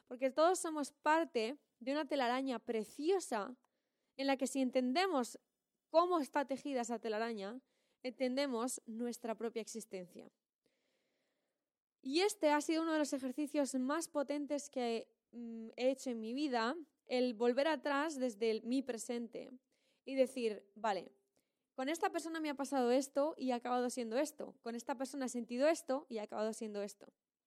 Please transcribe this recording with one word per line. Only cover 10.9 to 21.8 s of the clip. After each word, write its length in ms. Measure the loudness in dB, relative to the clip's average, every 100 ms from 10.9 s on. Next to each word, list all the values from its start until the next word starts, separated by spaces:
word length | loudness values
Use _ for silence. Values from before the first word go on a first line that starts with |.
| _ _ _ _ _ _ _ _ _ _ _
Y 180 | -4 2
este 280 | 2 4 4
ha 120 | 4
sido 200 | 2 2
uno 100 | 2
de 60 | 2
los 140 | 2
ejercicios 640 | 0 -4 -4 0 2 2
más 340 | 0 0 0 -2
potentes 640 | -2 0 -2 -2 -4 -4
que, 360 | -2 -2 -2 -6 _ _
mm, 360 | -12 -10 -10 -10 0
he 140 | 2
hecho 180 | 2 -2
en 100 | -4
mi 120 | -4
vida, 420 | -2 0 2 0 -2 -8 _ -2
el 280 | 2 2
volver 340 | 4 2 4 2
atrás 500 | 2 2 0 0 0
desde 320 | -2 0 0
el, 120 | 0
mi 200 | 0 0
presente 680 | 0 -4 -4 -6 -6 -10 -12 -16 _ _ _ _ -2
y 80 |
decir, 500 | 2 2 2 -2 -2 -10
"Vale, 380 | -4 -2 -2 -4 -16 _ _ _ _ _
con 140 | -6